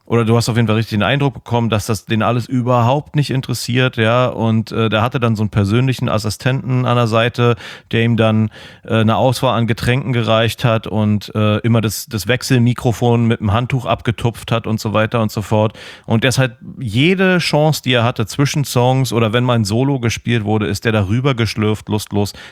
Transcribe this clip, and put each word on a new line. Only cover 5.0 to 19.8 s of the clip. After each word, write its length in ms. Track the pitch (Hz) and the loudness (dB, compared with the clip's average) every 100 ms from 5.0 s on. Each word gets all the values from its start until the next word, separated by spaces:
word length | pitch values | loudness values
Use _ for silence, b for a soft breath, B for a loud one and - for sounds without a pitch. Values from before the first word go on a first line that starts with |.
hatte 200 | 120 131 | 0 0
dann 160 | 117 107 | 0 0
so 60 | |
einen 60 | 107 | 0
persönlichen 600 | 107 98 117 131 123 123 | 0 2 2 0 -2 -2
Assistenten 760 | 107 110 - 127 135 - 127 123 | -2 -4 -4 -2 -2 -2 -2 2
an 120 | 120 | 2
der 100 | 117 | 2
Seite, 480 | 113 117 - 120 113 B B - | 2 0 2 2 0 B B -4
der 100 | 113 | 0
ihm 140 | 117 110 | 2 4
dann, 340 | 110 110 110 B B B | 4 4 0 B B B
äh, 120 | - 110 | -2 2
eine 200 | 110 98 | 2 2
Auswahl 420 | 127 123 127 110 | 2 2 0 0
an 100 | 113 | 0
Getränken 440 | 113 123 127 - | -2 0 0 0
gereicht 540 | 120 110 110 113 - 120 | -2 2 2 2 0 0
hat 200 | 110 - | 0 -2
und, 480 | 107 107 104 - | 0 0 0 -2
äh, 260 | 107 107 104 | -2 0 2
immer 200 | 120 117 | 2 2
das, 280 | 104 - - | 0 -4 -8
das 200 | 110 104 | -6 -2
Wechselmikrofon 960 | 123 - 127 120 117 127 107 120 120 117 | -2 2 2 2 2 -2 0 2 2 2
mit 140 | 107 | 0
dem 140 | 104 | 0
Handtuch 320 | 110 123 131 98 | -2 -2 -2 -2
abgetupft 640 | - - - 120 - - | -2 -2 -2 -4 -4 -4
hat 160 | 113 107 | -4 -2
und 140 | 110 | -4
so 100 | 107 | -2
weiter 300 | 107 110 120 | 0 0 0
und 100 | 107 | -2
so 100 | - | -4
fort. 380 | 95 107 107 B B B - | -2 0 0 B B B -2
Und 200 | 113 127 | 0 2
der 40 | |
ist 80 | 127 | 2
halt 200 | 127 - - - | 0 -4 -18 -10
jede 600 | 123 117 160 190 190 180 | -4 2 2 2 2 2
Chance, 460 | - 147 156 139 127 | 2 2 2 0 2
die 80 | |
er 100 | 123 | 2
hatte 220 | 113 - 107 | 2 0 -4
zwischen 400 | - 143 156 135 | -2 0 0 -2
Songs 480 | 123 123 131 120 | 2 2 2 0
oder 180 | 113 113 | 0 0
wenn 140 | 120 123 | 2 2
mal 80 | 117 | 0
ein 80 | |
Solo 380 | 98 113 | 0 0